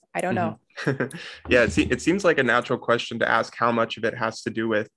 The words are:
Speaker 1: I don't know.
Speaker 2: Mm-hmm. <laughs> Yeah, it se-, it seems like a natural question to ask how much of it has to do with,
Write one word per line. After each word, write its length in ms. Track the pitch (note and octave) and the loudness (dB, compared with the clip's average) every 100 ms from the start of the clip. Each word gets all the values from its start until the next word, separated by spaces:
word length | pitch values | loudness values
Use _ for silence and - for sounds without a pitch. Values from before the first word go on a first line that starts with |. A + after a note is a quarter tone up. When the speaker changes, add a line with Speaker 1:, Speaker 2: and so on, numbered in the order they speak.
| _ | _
Speaker 1:
I 80 | F3 | -6
don't 120 | F3+ | -2
know. 240 | F#3 E3 - _ - | -2 -2 -6 _ -6
Speaker 2:
Mm-hmm. 320 | - C3+ A#2 E3+ - | -4 -2 -4 -6 -14
<laughs> 200 | - - | -12 2
Yeah, 140 | B2 | 4
it 80 | A2+ | 4
se-, 160 | - B2 | 2 0
it 100 | B2 | 0
seems 240 | - F#3+ | 0 2
like 140 | F#3 D#3 | 2 2
a 40 | |
natural 360 | B2 A#2+ A#2+ A#2+ | 4 2 2 -4
question 400 | - A#2 - A#2 | 0 0 0 -2
to 100 | A#2 | 2
ask 260 | A2+ A2+ | 2 0
how 160 | - A#2 | 0 0
much 280 | A#2 A2+ - | 2 0 -2
of 60 | |
it 120 | A2 A2+ | -4 -2
has 240 | A2+ - | -4 -4
to 80 | - | -8
do 180 | A2+ A2+ | -4 0
with, 200 | G#2+ A2 | 0 -2